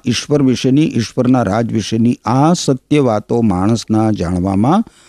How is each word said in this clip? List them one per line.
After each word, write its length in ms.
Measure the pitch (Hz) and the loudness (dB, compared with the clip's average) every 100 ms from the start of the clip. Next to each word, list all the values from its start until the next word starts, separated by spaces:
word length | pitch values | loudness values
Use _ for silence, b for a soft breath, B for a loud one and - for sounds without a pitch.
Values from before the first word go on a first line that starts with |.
| 123 | -2
ઈશ્વર 380 | 110 - 147 | -4 -2 0
વિશેની, 440 | 131 117 131 135 160 | 0 0 2 2 2
ઈશ્વરના 560 | 117 110 - 123 127 | -2 -4 -2 2 2
રાજ 300 | 104 107 113 | 2 0 -2
વિશેની 460 | 113 98 117 117 - 104 | -4 -4 0 0 0 -2
આ 280 | 127 156 | 0 2
સત્ય 460 | 175 - 131 - 147 | 0 -2 -4 -2 0
વાતો 420 | 127 107 - 120 | 2 -2 -2 -2
માણસના 680 | 113 90 101 113 - 110 110 | 0 0 0 -2 -2 0 0
જાણવામાં 720 | 104 85 90 92 98 120 196 - b | -2 -2 -2 -2 0 2 0 -2 b